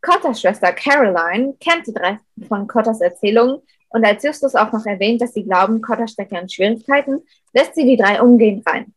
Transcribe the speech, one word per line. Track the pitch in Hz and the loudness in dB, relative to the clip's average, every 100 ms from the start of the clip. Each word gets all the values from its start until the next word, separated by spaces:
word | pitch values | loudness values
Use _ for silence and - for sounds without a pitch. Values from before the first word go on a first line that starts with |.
Cottas | - 349 330 226 | 2 0 0 -2
Schwester | 185 214 180 | -2 0 -2
Caroline | 180 - 285 226 175 165 190 269 269 | -2 0 2 2 2 -2 -2 -4 -4
kennt | - 339 330 | -2 -2 -2
die | |
drei | 214 180 208 _ - 202 | -4 -4 -4 _ -20 -6
von | 202 202 | -6 -2
Cottas | 240 226 220 | -2 0 0
Erzählungen | 175 175 208 220 240 285 _ _ _ | -2 -2 0 2 2 0 _ _ _
und | 226 220 | 0 0
als | 208 | 2
Justus | 285 302 277 - | -2 -4 -2 0
auch | 220 | 0
noch | 220 220 | -2 -6
erwähnt, | 196 202 233 | -4 -2 -2
dass | 240 | -2
sie | - | -6
glauben, | 190 185 196 226 | -2 0 2 0
Cotta | 220 220 226 | -4 -6 -6
stecke | - 196 180 | -8 -10 -10
in | 185 | -12
Schwierigkeiten, | - 196 226 - 277 277 277 _ _ _ | -4 -2 -2 0 -2 0 -6 _ _ _
lässt | 240 320 - | 0 0 2
sie | 262 | 2
die | 247 | 4
drei | 202 202 | 4 4
umgehend | 240 240 214 196 - | 6 6 6 0 -4
rein. | 156 - | -4 -8